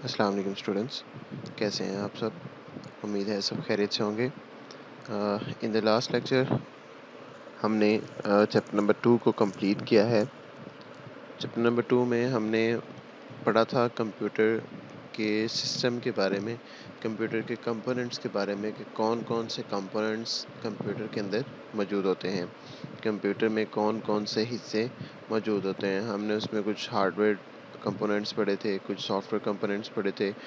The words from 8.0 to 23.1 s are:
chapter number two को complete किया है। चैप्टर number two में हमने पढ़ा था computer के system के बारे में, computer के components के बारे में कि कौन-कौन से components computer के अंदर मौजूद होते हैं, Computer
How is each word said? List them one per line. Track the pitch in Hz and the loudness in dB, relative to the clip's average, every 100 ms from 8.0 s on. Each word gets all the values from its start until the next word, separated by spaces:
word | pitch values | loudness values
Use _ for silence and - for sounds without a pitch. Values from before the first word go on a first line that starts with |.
| - - 107 101 107 | 0 -6 4 6 8
chapter | 110 - 104 | 4 2 2
number | 104 104 | 4 6
two | 117 120 | 6 6
को | 123 | 6
complete | - 107 - 98 107 | 4 2 4 2 2
किया | 123 113 | 6 6
है। | 110 113 127 - - - - - - - - - - - | 8 4 2 -4 -18 -16 -16 -16 -16 -16 -14 -16 -16 -10
चैप्टर | - 117 | -6 2
number | 117 120 | 4 4
two | 117 123 | 4 4
में | 123 120 123 | 4 2 2
हमने | 127 107 113 113 117 - - - - - - - | 2 2 2 2 0 -4 -14 -16 -18 -16 -2 4
पढ़ा | 107 | 4
था | 113 131 120 | 4 4 2
computer | - 110 - 104 - 110 113 120 - - - - | 2 -4 -2 -2 4 4 4 -2 -14 -14 -16 -14
के | - 107 107 113 | -2 0 2 0
system | - 123 - 127 120 | -2 -4 0 0 0
के | 123 | -2
बारे | 110 98 98 | 2 2 2
में, | 104 117 - - - - | -2 -6 -10 -16 -16 -6
computer | 113 107 110 110 | -6 -2 0 -2
के | 110 117 | -2 -4
components | - 113 104 123 120 - | -2 -2 -2 -2 -2 -4
के | 110 | -4
बारे | 101 98 | -2 0
में | 101 107 | 0 -4
कि | - 107 - | -6 -10 0
कौन-कौन | 110 117 110 117 113 | 2 2 0 -2 -2
से | - | -6
components | 117 101 95 107 107 110 113 - - - | -4 -4 -2 -2 0 -2 -4 -6 -6 -8
computer | 117 104 107 110 107 | -8 -4 -4 -4 -4
के | 117 | -4
अंदर | 101 104 135 - - | -2 -2 -2 -10 -6
मौजूद | 107 95 101 95 | -2 0 2 2
होते | 90 90 | 2 0
हैं, | 95 87 - - - - - | -2 -4 -8 -16 -14 -12 -4
Computer | 113 | -2